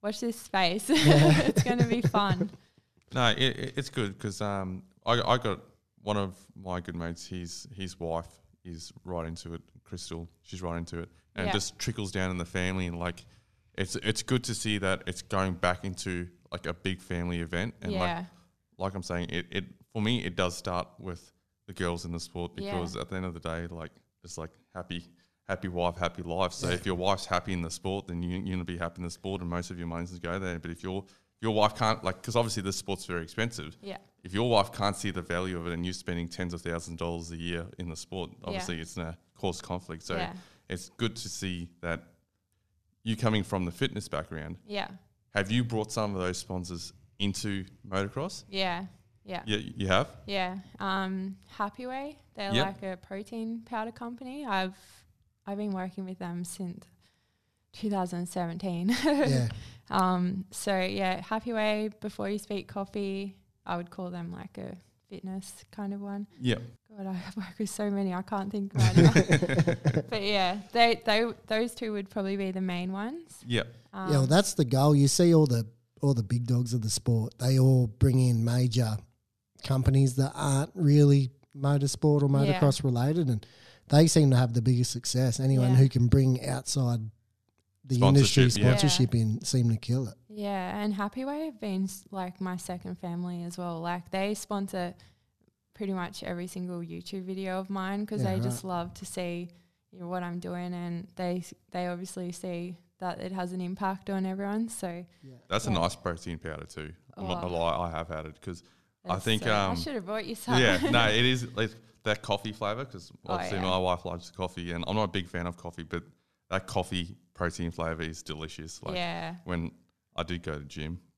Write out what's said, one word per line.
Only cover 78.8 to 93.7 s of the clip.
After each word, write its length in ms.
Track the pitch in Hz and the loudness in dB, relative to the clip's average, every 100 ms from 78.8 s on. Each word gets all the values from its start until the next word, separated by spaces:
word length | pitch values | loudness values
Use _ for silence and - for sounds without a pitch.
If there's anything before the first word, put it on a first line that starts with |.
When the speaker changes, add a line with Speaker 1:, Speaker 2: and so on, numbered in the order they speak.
| 113 110 - _ _ _ _ _ | 2 -2 -8 _ _ _ _ _
Speaker 2:
companies 520 | - 135 131 135 135 123 | -2 2 4 6 6 4
that 160 | 135 | 0
aren't 360 | - 147 135 151 | 0 2 2 0
really 560 | - 156 147 143 139 131 - _ 139 | 2 6 10 10 8 6 -4 _ -2
motorsport 680 | 139 143 139 - 156 147 | 2 2 2 2 4 6
or 220 | 139 139 | 6 6
Speaker 1:
Yeah. 160 | 143 165 | 6 6
Speaker 2:
motocross 240 | 147 131 | 6 4
related, 440 | 139 120 131 160 147 | 2 4 4 2 2
and 160 | 113 - - - - - | 0 -2 -20 -20 -20 4
they 180 | 143 165 | 8 8
seem 240 | - 143 | 8 8
to 60 | 123 | 8
have 160 | 127 | 6
the 100 | 120 | 4
biggest 280 | 113 123 123 | 4 4 2
success. 500 | 120 - 127 131 117 | -2 -2 2 2 2
Anyone 300 | 135 135 127 | 4 6 8
Speaker 1:
Yeah. 60 | 127 | 8
Speaker 2:
who 120 | 131 | 8
can 200 | 123 120 | 8 6
bring 360 | 135 131 127 139 | 6 6 4 0
outside 540 | 131 - - 123 117 110 - _ _ _ _ _ _ | -6 -2 0 2 0 -4 -12 _ _ _ _ _ _
the 100 | - 127 | -2 4
industry 540 | 98 139 104 - 127 | 8 10 8 8 8
Speaker 3:
Sponsorship, 120 | 110 | 8
yeah. 140 | 117 123 | 6 8
Speaker 2:
sponsorship 380 | 151 - 127 | 6 6 4
Speaker 1:
Yeah. 60 | 117 | 4
Speaker 2:
in 180 | 110 110 | 2 2
seem 260 | - 131 117 | 0 2 4
to 60 | 110 | 2
kill 320 | - 127 123 | 2 0 0
it. 60 | - _ | -8 _
Speaker 1:
Yeah, 500 | 214 202 196 185 202 | -6 -4 -2 -4 -2
and 140 | 208 | -2
Happy 300 | 202 208 254 | 0 -2 -4
Way 220 | 262 294 320 | -4 -4 -6
have 120 | 226 | -6
been 240 | 214 190 | -4 -2
s-, 200 | 190 - - | -2 -4 -10
like, 300 | 196 180 180 | -6 -6 -6
my 160 | 185 180 | -6 -6
second 420 | - 180 185 180 | -6 -8 -8 -8
family 440 | 180 170 180 175 | -6 -4 -4 -6
as 120 | 175 175 | -8 -6
well. 240 | 175 | -6